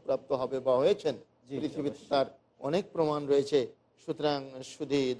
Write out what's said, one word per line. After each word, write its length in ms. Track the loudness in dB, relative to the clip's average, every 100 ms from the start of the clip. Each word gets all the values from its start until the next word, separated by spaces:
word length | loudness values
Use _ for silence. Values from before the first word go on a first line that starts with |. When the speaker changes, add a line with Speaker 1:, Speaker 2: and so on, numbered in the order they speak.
Speaker 1:
প্রাপ্ত 260 | -2 -2 0
হবে 260 | -2 -2 -2
বা 140 | 2 4
হয়েছেন। 340 | 4 2 0 -4
Speaker 2:
জি, 60 | -10 _ -10
জি, 100 | -6
Speaker 1:
পৃথিবীতে 380 | -6 -4 -6 -6
Speaker 2:
অবশ্যই। 120 | -2
Speaker 1:
তার 160 | 0 0 -4 _ _
অনেক 240 | -2 -2 -2
প্রমাণ 280 | -2 0 0 2
রয়েছে। 280 | 2 4 2 0 -6 _ _
সুতরাং 380 | -10 -4 -2 -2 -6 -14
সুধী 380 | -16 -10 -2 0 2